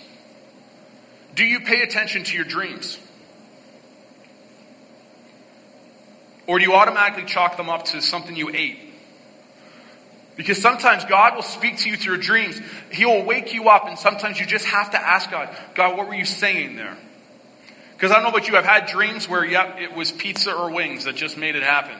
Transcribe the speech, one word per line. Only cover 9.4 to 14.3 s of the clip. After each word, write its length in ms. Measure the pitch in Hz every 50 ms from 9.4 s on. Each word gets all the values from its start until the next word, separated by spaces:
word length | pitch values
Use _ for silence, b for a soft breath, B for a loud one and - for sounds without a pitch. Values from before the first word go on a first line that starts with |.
| - - - B B B B B B B B B B B - - - - -
Because 260 | - 170 - 196 190
sometimes 420 | 208 240 254 - - 247 214 185 -
God 300 | - 196 196 214 240 240
will 80 | 233
speak 360 | - - - - 214 233 233 -
to 120 | 220 220
you 80 | 214 190
through 160 | 196 190 185
your 80 | 180
dreams. 400 | - - 214 226 214 185 160 - B B B B B B
He 140 | B - 226
will 180 | 240 226 202 190
wake 320 | 220 233 254 - - -
you 140 | 226 220 220
up, 180 | 208 202 - 185
and 100 | 180 -
sometimes 420 | - 208 208 202 214 208